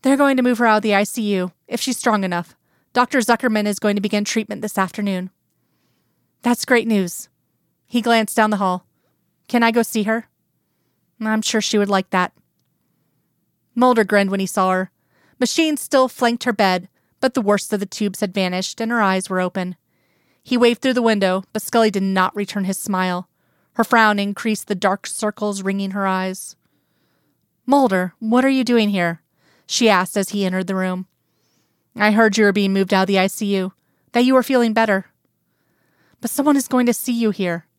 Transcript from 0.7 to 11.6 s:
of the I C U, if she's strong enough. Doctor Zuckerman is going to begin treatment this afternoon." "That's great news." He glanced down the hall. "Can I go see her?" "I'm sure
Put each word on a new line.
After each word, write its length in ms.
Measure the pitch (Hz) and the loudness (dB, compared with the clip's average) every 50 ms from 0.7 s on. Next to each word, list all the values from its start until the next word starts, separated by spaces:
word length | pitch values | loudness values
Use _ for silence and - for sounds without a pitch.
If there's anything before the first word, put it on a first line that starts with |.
| 214 | 2
of 60 | 214 208 | 2 2
the 120 | 214 202 | 2 2
I 80 | 196 208 | 2 0
C 180 | - - - 220 208 202 | 0 -4 -4 -2 -2 0
U, 180 | 190 180 180 _ _ _ | -2 -2 -4 _ _ _
if 140 | _ - 247 | _ -8 -6
she's 160 | - 269 240 | -4 -4 -6
strong 260 | - - 254 214 208 190 | -2 0 0 0 0 0
enough. 320 | 190 175 175 175 - _ _ _ _ _ _ _ _ _ | -2 -4 -4 -6 -8 _ _ _ _ _ _ _ _ _
Doctor 260 | 247 247 - - 269 | 0 0 2 0 -2
Zuckerman 460 | 220 - 233 226 - 247 214 214 208 | 2 2 0 0 2 -2 0 0 0
is 140 | 208 202 - | -2 -4 -2
going 160 | - 208 202 | 0 0 0
to 60 | 202 | 0
begin 240 | 196 208 - 208 208 | -2 -2 -2 -2 -2
treatment 360 | - - 220 214 - 208 - | -2 -2 -4 -4 -4 -8 -8
this 160 | 220 208 - | -8 -6 -2
afternoon." 520 | - 190 185 - - 202 202 190 180 180 185 _ _ _ _ _ _ _ _ _ _ _ _ _ _ _ _ _ _ _ _ _ _ | -2 -4 -2 -4 -6 -4 -4 -2 -4 -6 -8 _ _ _ _ _ _ _ _ _ _ _ _ _ _ _ _ _ _ _ _ _ _
"That's 240 | _ 240 240 - - | _ -2 -2 -2 0
great 220 | - 262 233 220 | 2 2 2 2
news." 420 | 226 220 202 185 175 - - - _ _ _ _ _ _ _ _ _ _ _ _ | 2 0 0 0 -2 -6 -12 -16 _ _ _ _ _ _ _ _ _ _ _ _
He 160 | _ - 240 | _ -4 -2
glanced 340 | 214 240 233 226 220 208 - | 0 2 2 2 2 0 2
down 140 | - 220 214 | 2 2 2
the 80 | 214 | 2
hall. 280 | 196 202 185 180 185 _ _ _ _ _ _ _ _ _ _ _ _ _ | 0 0 -2 -2 -4 _ _ _ _ _ _ _ _ _ _ _ _ _
"Can 160 | _ - 240 233 | _ 0 0 2
I 80 | 233 | 2
go 120 | 226 240 226 | 2 0 -2
see 200 | - - 226 208 | 0 -2 -4 -2
her?" 240 | 214 220 233 226 _ _ _ _ _ _ _ _ _ _ _ _ _ _ _ _ _ _ _ | -2 -2 -4 -4 _ _ _ _ _ _ _ _ _ _ _ _ _ _ _ _ _ _ _
"I'm 220 | 220 220 220 220 | -4 -2 -2 -2
sure 200 | 220 - - 220 | -2 -2 -2 -2